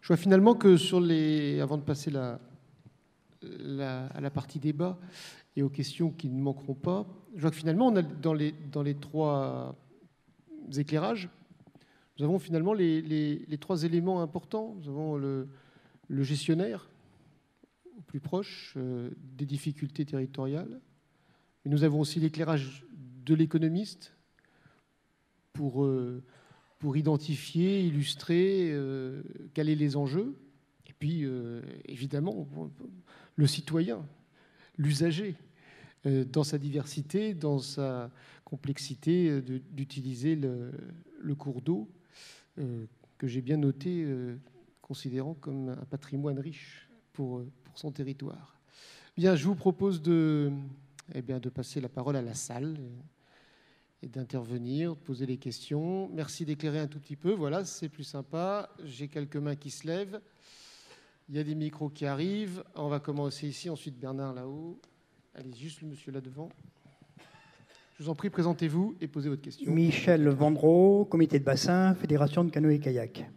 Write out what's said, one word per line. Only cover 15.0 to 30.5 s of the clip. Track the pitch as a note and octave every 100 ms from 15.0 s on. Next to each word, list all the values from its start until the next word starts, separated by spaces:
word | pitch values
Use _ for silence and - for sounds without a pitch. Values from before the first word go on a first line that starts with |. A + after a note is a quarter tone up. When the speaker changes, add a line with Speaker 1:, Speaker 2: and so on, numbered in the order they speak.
| D#3 D3
Speaker 1:
le, | C#3 C3+ C3+ C3+ - - _ _ _
le | C#3
gestionnaire, | C3+ D3 - D#3+ G3+ G#3 - _ _ _ _ _ _ _ _ _ F4+ B3
au |
plus | D#3+ C#3+
proche, | D3 F3+ G3+ - - C3+
euh, | B2+ B2 A#2+ - C3 C3
des | C#3+
difficultés | C#3+ D#3 D3 C#3+ -
territoriales. | D3 C#3+ C3 C#3 C3+ D3 G#3+ B3+ _ _ _ _ _ _ _ _
Mais | C#3+
nous | D3 D#3
avons | D3
aussi | C#3+ E3+
l'éclairage | D#3+ D#3 D#3+ D#3 C3+ - - - - - -
de | D#3
l'économiste | D#3+ D#3+ D#3+ E3+ G#3 - - _ _ _ _ _ _ _ _ _ _ _ _ _ _
pour, | D3 C#3+ B2 C#3
euh, | C3 B2 B2 - - _ - _ _
pour | D3 C#3
identifier, | D3+ D3 D3+ C#3+ - E3+ F3+ G3
illustrer, | F3+ D3 C#3+ - - E3+ F#3+ G3 E3+
euh, | D3 C3+ C3+ C3 C#3 - - -
quels | - D#3
sont | D3+
les | D3 C#3+
enjeux. | C#3+ D#3 A#3+ C#4 -